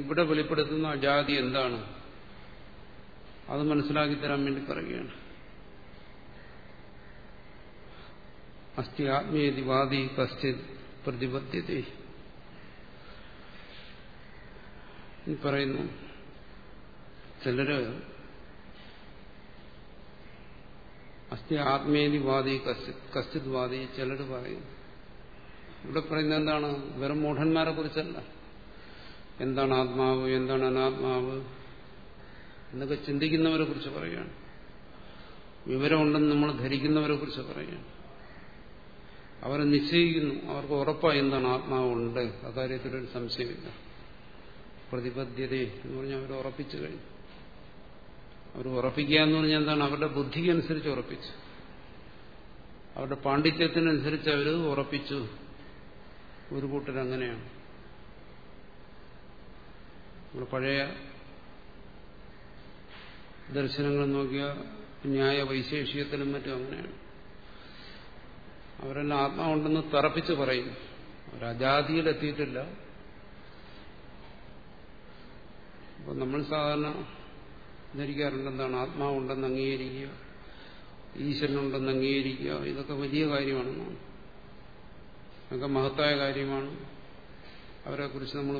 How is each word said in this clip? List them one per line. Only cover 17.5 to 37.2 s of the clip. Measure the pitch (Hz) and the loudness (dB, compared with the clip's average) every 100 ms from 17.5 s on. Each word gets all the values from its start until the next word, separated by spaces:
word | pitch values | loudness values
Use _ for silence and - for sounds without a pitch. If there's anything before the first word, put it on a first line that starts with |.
| 123 139 143 117 156 - - - - - - - - - - - - - - - - - - - - - - - - - - - - - - - - - - | 2 2 2 0 -4 -8 -12 -14 -14 -14 -14 -14 -14 -14 -14 -14 -14 -16 -16 -16 -14 -14 -14 -16 -16 -16 -16 -14 -14 -14 -14 -14 -14 -16 -16 -16 -14 -10 -8
അസ്തി | - 151 135 | -2 2 4
ആത്മേതി | 135 143 147 147 147 135 | 4 6 6 6 4 6
വാദി | 135 131 135 - | 4 4 2 0
കശ്ചിത്, | 120 - 135 - 143 | -2 -4 -8 -4 -2
കശ്ചിത് | - 156 135 131 | -2 -2 0 0
വാദി, | 127 131 131 - | 0 -2 -4 -2
ചിലര് | 131 135 135 | -2 -2 -4
പറയും | 127 123 - - - - - - - - - - - - - | -4 -4 -8 -8 -12 -14 -14 -14 -14 -14 -14 -14 -14 -14 -10
ഇവിടെ | 123 147 160 | -4 -2 2
പറയുന്നത് | 156 151 156 | 4 4 6
എന്താണ്? | 151 151 147 143 135 127 | 6 4 4 0 -2 -2
വെറും | 139 151 | 0 2
മൂഢന്മാരെ | 147 139 156 160 160 | 4 4 6 6 4
കുറിച്ചല്ല. | 156 151 156 170 175 - - - - - - - - - - - - | 2 0 0 -2 -4 -10 -12 -14 -14 -14 -14 -14 -14 -12 -12 -12 -4
എന്താണ് | 131 131 135 131 | 0 4 6 6
ആത്മാവ്, | 127 123 131 131 131 131 | 6 6 6 6 4 4
എന്താണ് | 127 135 131 | 4 4 6
അനാത്മാവ് | 131 131 135 131 127 127 135 131 - - - - - - - - - - - - | 6 4 4 2 2 2 -2 -6 -10 -12 -14 -14 -14 -14 -14 -16 -14 -14 -14 -10
എന്നൊക്കെ | 127 135 147 - | -4 -2 0 2
ചിന്തിക്കുന്നവരെ | 143 156 160 160 160 147 | 4 6 6 6 6 4
കുറിച്ച് | 139 139 139 | 0 -4 -4
പറയുകയാണ്. | 82 - - - - - - - - - - - - - - - - | -4 -4 -6 -10 -12 -14 -14 -14 -14 -14 -14 -14 -14 -14 -14 -10 -2
വിവരമുണ്ടെന്ന് | 131 147 156 151 156 151 | 4 6 8 8 8 8
നമ്മൾ | 147 147 135 | 8 6 4
ധരിക്കുന്നവരെ | 131 139 147 151 151 | 2 2 6 6 6
കുറിച്ച് | 147 | 2